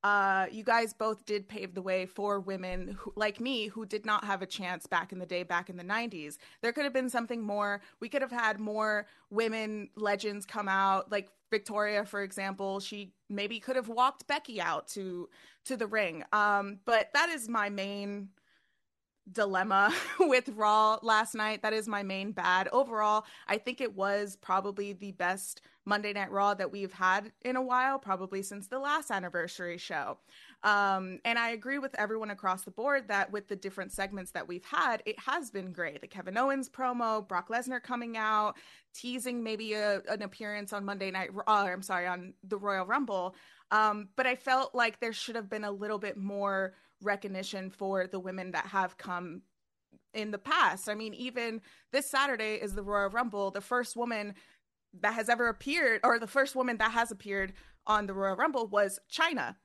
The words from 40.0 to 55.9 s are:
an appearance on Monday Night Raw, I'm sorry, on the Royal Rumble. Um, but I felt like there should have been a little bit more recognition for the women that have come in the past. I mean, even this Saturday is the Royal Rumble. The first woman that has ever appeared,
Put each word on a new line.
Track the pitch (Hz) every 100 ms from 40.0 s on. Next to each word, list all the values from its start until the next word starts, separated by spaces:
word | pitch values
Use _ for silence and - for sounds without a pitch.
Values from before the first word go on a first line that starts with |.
| -
an | 208
appearance | 202 - 214 208 202
on | 208
Monday | 196 196 190
Night | 190 185
Raw, | 190 -
I'm | 214 196 185
sorry, | 190 185 180
on | 180 180 -
the | 190 202
Royal | 202 190 185
Rumble. | 254 254 190 180 185 - - _
Um, | 214 214 208 202 -
but | 254
I |
felt | 254 - 262 269
like | 247 233 220
there | 233
should | 220 - 233
have | 196
been | 214
a | 208
little | 202 214 214
bit | 202 208
more | 196 202 202 190 190 - _ _
recognition | 202 202 202 190 196 196 185
for | - 190 190 185
the | 190
women | 185 190 185
that | 165 -
have | 196 185 -
come | - 180 175 170 _ _ _ _ _ - _
in | 214 214
the | 208
past. | 240 330 233 - -
I |
mean, | 208 220
even | - 247 247 233 220 - - _
this | 269 277
Saturday | 269 277 240 220
is | 214 208 202
the |
Royal | 196 208 202
Rumble. | 214 233 202 196
The | 196
first | 196 247 240 233
woman | 240 220 208 196 - _ _ _ _ 185
that | 208
has | 226 214
ever | 233 240
appeared, | 220 269 320 277